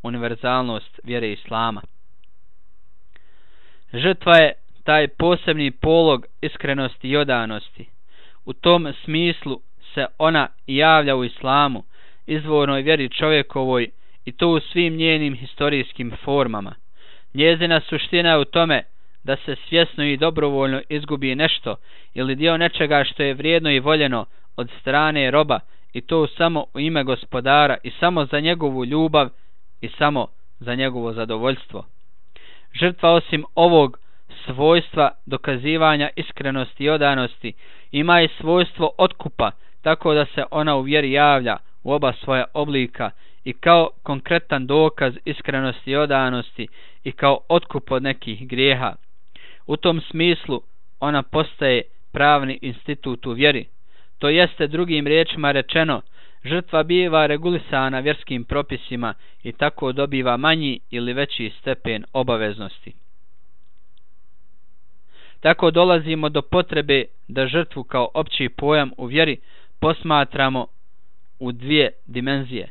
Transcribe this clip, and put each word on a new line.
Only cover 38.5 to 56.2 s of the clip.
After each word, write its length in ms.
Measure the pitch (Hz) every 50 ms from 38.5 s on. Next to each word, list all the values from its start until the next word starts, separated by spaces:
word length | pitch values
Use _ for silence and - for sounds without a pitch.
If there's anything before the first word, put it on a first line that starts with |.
| 170 180 175 - - - 170 - -
otkupa, 540 | - 185 185 - - - 143 - - 117 104 - - - - - -
tako 320 | - 160 160 156 - 170 151
da 120 | 151 143
se 180 | 135 - - 131 -
ona 240 | - 156 151 156 147
u 60 | 135
vjeri 300 | 131 135 147 151 143 135
javlja 460 | 131 143 147 147 143 135 123 117 104 - - - - - -
u 100 | 123 139
oba 200 | 147 143 131 117 - -
svoja 220 | - 131 127 123 - -
oblika, 580 | 143 147 147 143 135 127 120 - - 123 101 - - - - - - -
i 100 | 131 123
kao 360 | - - 170 170 170 165 - - - -
konkretan 640 | - 143 135 - - 175 170 - - 151 135 131
dokaz 460 | 127 139 156 156 156 151 - 143 131 123 - -
iskrenosti 680 | - 143 - - - 139 135 135 131 123 - - 131
i 40 | 135
odanosti 720 | 143 151 143 139 135 131 127 127 123 117 - - - 113 - - - - - - - -
i 80 | 123
kao 280 | - - - 139 139 - - -
otkup 420 | 165 170 - - - 143 - -
od 120 | 131 127 131
nekih 440 | 135 131 - - 117 107 104 123
grijeha. 480 | 127 123 123 135 139 135 127 127 113 - - - - - - - - - - - - - - -
U 100 | - 151
tom 240 | 151 - 180 165 165
smislu 600 | - - - 160 165 175 170 - - - 139 - - - - - - - - -
ona 240 | 135 143 147 143 131
postaje 580 | - - 156 156 - - - 147 135 127 120 - - - - - -
pravni 480 | - - 139 147 147 143 139 135 131 -
institut 640 | - 135 117 - - - 147 139 - 139 123 120 -
u 60 | 135
vjeri. 340 | 117 120 143 147 143 120 - - - - - - - - - - -
To 120 | - - 143
jeste, 380 | 151 170 180 165 - - 160
drugim 400 | 143 151 160 180 175 165 151 147
riječima 440 | 143 151 160 165 - - 160 151 143
rečeno, 500 | 139 139 127 - - 165 160 156 139 113 - - - -